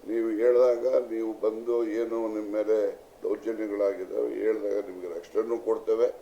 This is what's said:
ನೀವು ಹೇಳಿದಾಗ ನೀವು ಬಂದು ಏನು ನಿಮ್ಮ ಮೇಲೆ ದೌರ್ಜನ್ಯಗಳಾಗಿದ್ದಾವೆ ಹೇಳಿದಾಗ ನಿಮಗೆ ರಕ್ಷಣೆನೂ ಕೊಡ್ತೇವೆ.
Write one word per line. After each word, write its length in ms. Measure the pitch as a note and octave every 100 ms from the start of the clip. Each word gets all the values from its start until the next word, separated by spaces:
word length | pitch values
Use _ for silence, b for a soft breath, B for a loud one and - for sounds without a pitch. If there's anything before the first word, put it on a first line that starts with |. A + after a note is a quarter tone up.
| -
ನೀವು 220 | A#2 A2+
ಹೇಳಿದಾಗ 800 | G#2+ B2 B2 B2+ A#2 B2 C3 A#2
ನೀವು 220 | A2+ A2+
ಬಂದು 540 | G#2 G#2+ A2 A#2 A#2+ A2+
ಏನು 400 | G#2+ A2+ A#2 A2+
ನಿಮ್ಮ 260 | G#2+ G#2
ಮೇಲೆ 460 | G#2+ G#2+ G#2+ G2+ - - -
ದೌರ್ಜನ್ಯಗಳಾಗಿದ್ದಾವೆ 1040 | F#2+ G#2+ A2 A2 G#2+ G2+ G2+ F#2 F#2 G2 A#2+
ಹೇಳಿದಾಗ 600 | G#2+ G#2 G#2+ G2+ G2+ G2
ನಿಮಗೆ 260 | F2+ F2
ರಕ್ಷಣೆನೂ 420 | E2+ - G#2 A2 A#2
ಕೊಡ್ತೇವೆ. 580 | A2+ A2 - A2 B2 -